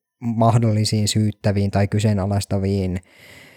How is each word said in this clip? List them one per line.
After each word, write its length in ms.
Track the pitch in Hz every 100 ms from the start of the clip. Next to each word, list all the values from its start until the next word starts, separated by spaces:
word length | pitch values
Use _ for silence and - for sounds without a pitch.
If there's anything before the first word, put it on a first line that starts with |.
| _ -
mahdollisiin 880 | 117 113 117 117 117 107 107 110 107
syyttäviin 600 | 110 107 - 110 101 101
tai 180 | 98 101
kyseenalaistaviin 1120 | 107 107 101 95 101 - 101 95 196 185 180 - - - - -